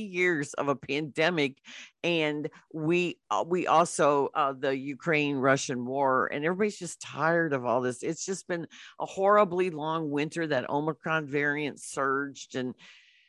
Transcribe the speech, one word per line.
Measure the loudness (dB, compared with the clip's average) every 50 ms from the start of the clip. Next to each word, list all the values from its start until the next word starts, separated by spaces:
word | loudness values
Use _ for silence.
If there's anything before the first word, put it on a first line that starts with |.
years | -8 -6 -2 0 2 2 2 0 -2 -4 -4
of | -2 -2 0
a | -2
pandemic, | -2 -4 -4 -4 -4 -4 -4 0 2 2 2 4 2 2 0 -2 -6 _ -20 -18 -18 -18 -20 _ _ -2
and | 0 0 2 2 0 0 -2 -4 -8 -10 -14 -18 _ -8
we, | -4 0 2 2 2 2 0 -4 -8 _ _
uh, | -2 -2 0 0
we | 0 0 2
also, | 4 4 4 4 4 2 2 4 4 4 4 2 0 0
uh, | 0 -2 -2 -2
the | -2 -2 -2 -2 -2
Ukraine-Russian | -4 -6 -8 -4 -2 0 2 2 2 0 0 2 4 4 4 4 2 -2 -4 -4 -4
war, | -4 -2 0 2 4 4 4 2 0
and | -2 -2 -2
everybody's | -2 0 0 -2 -2 -2 -6
just | -10 -12 -12 -14
tired | -14 -12 -6 -2 0 2 2 2 2 2 0
of | 0 0
all | 2 2 2
this. | 2 0 -2 -2 -4
It's | -6 -6 -6 -6
just | -6 -8 -8 -6 -6
been | -6 -6 -6 -10 -14 -18 -20 -18 -10 -10
a | -10 -8
horribly | -4 0 4 6 6 6 6 4 2 0 0 0
long | -2 -4 -4 -2 -2 -2 -2 -2
winter. | 0 0 0 -2 -2 -4 -2
That | 0 0 0 0 0
Omicron | -2 0 0 -2 -4 -4 -4 -2 -2 -2 -2 -2
variant | -2 0 0 0 0 -2 -4 -4 -6 -8
surged | -12 -10 -6 -2 0 0 0 0 -2 -4 -8 -12 -14 -8 -6
and | -6 -6 -6 -8 -10 -16 -20 -20 -20 -20 _ _ _ _